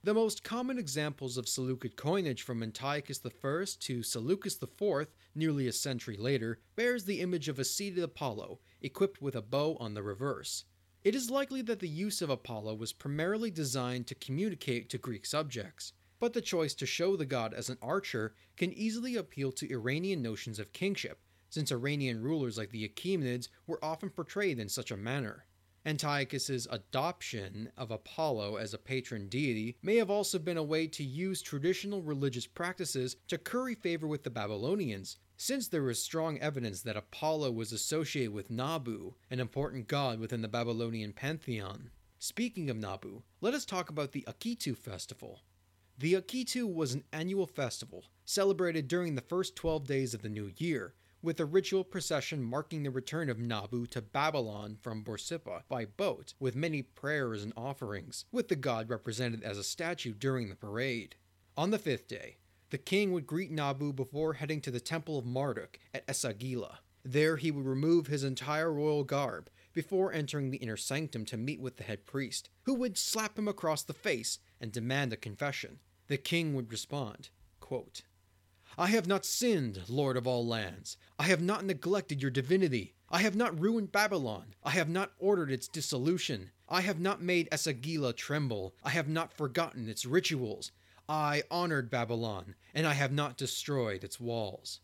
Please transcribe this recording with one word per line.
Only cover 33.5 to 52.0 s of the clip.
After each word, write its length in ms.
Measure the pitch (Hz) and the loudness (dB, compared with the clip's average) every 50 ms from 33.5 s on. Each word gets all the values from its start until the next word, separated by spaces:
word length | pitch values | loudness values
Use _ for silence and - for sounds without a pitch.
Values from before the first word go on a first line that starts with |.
| - 247 262 254 233 | 0 0 0 0 -4
favor 320 | - - 175 170 160 156 | -2 0 0 0 0 0
with 180 | 151 151 143 - | -2 -2 -2 -4
the 60 | - | -4
Babylonians, 880 | 117 117 104 104 107 98 110 143 190 214 180 127 104 98 95 - - - _ _ _ | -2 -2 -2 -2 -2 0 0 2 2 2 2 0 -2 -4 -6 -10 -12 -14 _ _ _
since 320 | - - - 262 277 240 - | -6 -2 0 0 0 0 0
there 200 | - 160 139 127 | 2 2 2 2
is 140 | 117 - - | 2 0 -2
strong 340 | - - 160 160 160 151 - | -2 0 0 0 0 0 0
evidence 420 | - 151 143 135 120 113 98 90 | 0 0 0 0 -2 -2 -4 -4
that 160 | - 117 104 | -4 -4 -4
Apollo 540 | 104 - _ - - 151 156 160 156 147 131 | -4 -6 _ -8 -2 2 2 2 4 2 2
was 200 | 117 113 113 104 | 0 0 -2 -2
associated 600 | 113 104 - - 156 160 156 139 - 147 127 110 101 | -2 -2 -2 0 0 0 0 0 0 0 0 0 -2
with 180 | 104 98 - | -6 -6 -4
Nabu, 600 | 117 117 127 147 165 160 131 120 110 101 92 92 - _ _ _ | -2 -2 0 0 0 -2 -2 -4 -4 -4 -6 -10 -12 _ _ _
an 80 | 127 127 | -2 -2
important 480 | 127 117 - 139 143 147 123 131 107 | -2 -2 0 -2 -2 -2 -2 -6 -2
god 320 | - 156 143 139 131 117 110 | 0 0 2 2 0 0 -2
within 220 | 113 107 127 117 | -2 -2 -2 -2
the 80 | 113 107 | -2 0
Babylonian 640 | 107 117 120 117 117 113 117 117 113 113 107 104 98 | 0 0 0 0 0 0 0 -2 -2 -4 -4 -6 -6
pantheon. 760 | - - 139 160 156 - - 120 110 98 95 101 - 131 - - - _ _ _ _ | -4 -4 -4 -4 -4 -4 -4 -4 -2 -2 -6 -8 -10 -12 -16 -18 -20 _ _ _ _
Speaking 500 | - - - - 233 247 240 190 165 139 | -8 -6 -2 -2 -2 -2 -2 -2 -2 -2
of 80 | 120 | -2
Nabu, 440 | 110 107 98 98 95 - 107 98 110 - _ _ _ | -2 -2 -4 -4 -6 -8 -12 -14 -14 -16 _ _ _
let 140 | - 220 269 | 0 0 0
us 120 | 294 - | 0 -2
talk 240 | - 196 180 175 - | -2 -2 -2 -2 -2
about 220 | 156 147 147 135 | -2 -4 -4 -2
the 160 | - 143 - | -4 -6 -6
Akitu 500 | 117 107 _ - 226 120 - - - 117 | -6 -12 _ -4 -4 -4 -2 -2 -4 -4
festival. 640 | - - - 98 87 - - - - - - - - _ _ _ _ _ _ _ _ _ _ _ | -4 -6 -10 -8 -8 -10 -10 -12 -14 -12 -14 -14 -16 _ _ _ _ _ _ _ _ _ _ _
The 160 | - 139 160 180 | -2 2 4 4
Akitu 580 | 190 185 - - 254 254 - - 254 240 208 | 4 2 -2 -4 -4 -2 -2 0 0 0 0
was 220 | 175 160 160 127 123 | 0 0 0 0 0
an 120 | 143 - _ - | -4 -6 _ -6
annual 340 | 156 165 185 190 196 185 | -4 -2 0 2 0 0
festival 560 | - - - 139 117 - - 120 - - 90 - - _ _ _ | 0 0 -2 -2 -2 -2 -6 -10 -10 -12 -16 -16 -18 _ _ _
celebrated 600 | - - 202 196 196 196 160 185 175 160 160 147 123 | 0 2 6 6 6 6 6 4 2 4 2 0 2
during 260 | 165 180 175 165 147 | 2 2 2 2 0
the 60 | 131 | -2
first 340 | - - 170 180 190 - - | -2 0 0 0 0 0 -4
twelve 320 | - - 170 160 156 143 | -2 0 2 2 2 0
days 260 | 131 139 135 135 120 113 | 2 2 2 2 2 -2
of 80 | 107 | -4
the 80 | - 107 | -4 -4
new 220 | 107 107 104 101 98 | -4 -4 -6 -6 -4
year, 360 | - 156 175 156 120 95 87 - _ _ _ _ _ | -2 0 0 2 0 0 -4 -12 _ _ _ _ _
with 200 | - 165 160 - | -2 -2 0 2
a 40 | 165 | 0
ritual 380 | 143 160 190 190 - 196 190 185 | 6 6 6 6 6 2 2 0
procession 580 | - - 185 | 0 -6 -6